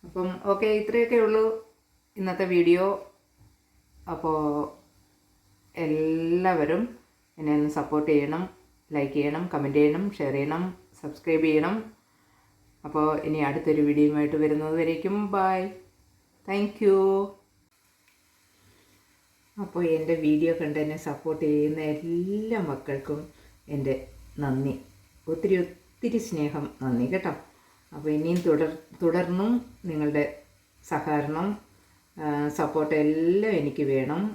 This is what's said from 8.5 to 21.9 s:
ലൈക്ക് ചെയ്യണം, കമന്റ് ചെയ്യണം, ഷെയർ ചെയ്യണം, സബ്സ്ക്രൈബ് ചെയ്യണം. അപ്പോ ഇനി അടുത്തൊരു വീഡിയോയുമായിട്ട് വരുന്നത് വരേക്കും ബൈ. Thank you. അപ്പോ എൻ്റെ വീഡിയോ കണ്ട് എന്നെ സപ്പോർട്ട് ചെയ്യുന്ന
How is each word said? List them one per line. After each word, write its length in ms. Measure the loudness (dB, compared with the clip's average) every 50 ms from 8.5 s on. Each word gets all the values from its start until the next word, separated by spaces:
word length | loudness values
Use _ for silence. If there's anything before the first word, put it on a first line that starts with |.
| -10 -20 _ _ _ _ _ _ -2
ലൈക്ക് 200 | -2 -2 0 0 0
ചെയ്യണം, 280 | 0 0 0 -2 -4 -4 -4
കമന്റ് 260 | -2 -2 0 4 4
ചെയ്യണം, 220 | 6 6 4 2 -2 -4 -4 -4
ഷെയർ 180 | -4 -2 -2 -2
ചെയ്യണം, 260 | -2 -2 -2 -2 -4 -6 -6 -12 -20 _ _ -14
സബ്സ്ക്രൈബ് 440 | -14 -14 -14 -8 -2 0 2 2 4 4
ചെയ്യണം. 300 | 4 4 2 2 -2 -4 -6 -10 -18 _ _ _ _ _ _ _ _ _ _ _ _ _ _ _ _ _ _ -6
അപ്പോ 140 | -2 0 2 2 2 0 -2 -2
ഇനി 120 | -2 0 0 0
അടുത്തൊരു 320 | -2 -2 0 2 2 4 4 4
വീഡിയോയുമായിട്ട് 480 | 6 6 4 4 4 2 0 2 2 2 2
വരുന്നത് 320 | 2 2 0 0 -2 0 0
വരേക്കും 340 | 0 0 0 -2 -2 -2 -2 -2 -2 -2 0 0
ബൈ. 220 | 2 2 2 0 -2 -6 -8 -14 -20 -20 _ _ _ _ _ _ _ _ _ _ _ -6
Thank 260 | -2 -2 -2 -2 -2 2 4
you. 140 | 6 6 6 6 4 4 2 0 -2 -6 -16 _ _ _ _ _ _ _ _ _ _ _ _ _ _ _ _ _ _ _ _ _ _ _ _ _ _ _ _ _ _ _ _ _ _ _ _ _ _ _ _ _ _ _ -12 -12
അപ്പോ 160 | -8 -4 -2 0 0 0
എൻ്റെ 200 | 0 2 0 0 0 2
വീഡിയോ 260 | 2 2 4 2 0 0 0
കണ്ട് 180 | -2 -4 -2 -2 -4
എന്നെ 120 | -4 -4 -8 -8 -8
സപ്പോർട്ട് 340 | -10 -6 -6 -6 -4 -2 0
ചെയ്യുന്ന 360 | 0 2 2 2 0 0 -2 -2 -4